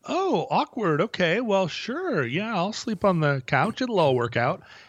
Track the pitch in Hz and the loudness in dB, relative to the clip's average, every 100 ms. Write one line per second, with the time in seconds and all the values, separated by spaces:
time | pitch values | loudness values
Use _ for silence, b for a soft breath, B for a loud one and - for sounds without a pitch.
0 | - 311 381 208 131 180 302 - 190 147 | -6 -2 0 0 0 0 -2 -2 0 0
1 | 208 - 175 196 240 196 180 - - 285 | 0 0 0 0 0 0 0 -4 -8 -6
2 | 381 196 120 147 220 196 190 - - 214 | -2 -2 -2 -2 -2 -2 -2 -4 -6 0
3 | 202 175 151 139 - 135 180 - 254 208 | 2 2 2 0 0 2 2 0 -2 2
4 | 151 127 117 120 123 160 B B | 4 4 0 0 0 -2 B B